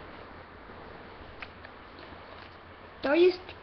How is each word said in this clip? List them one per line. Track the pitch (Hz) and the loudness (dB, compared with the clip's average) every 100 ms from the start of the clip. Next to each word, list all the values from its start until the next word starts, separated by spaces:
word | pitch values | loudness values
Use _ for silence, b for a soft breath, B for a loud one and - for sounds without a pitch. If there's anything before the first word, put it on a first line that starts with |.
| - - - - - - - - - - - - - - - - - - - - - - - - - - - - - - | -12 -14 -14 -14 -14 -16 -14 -14 -14 -14 -14 -14 -14 -12 -14 -14 -16 -16 -16 -16 -14 -14 -14 -14 -14 -16 -16 -16 -16 -2
to | 269 | 6
jest | 311 359 349 - - | 10 10 8 -2 -6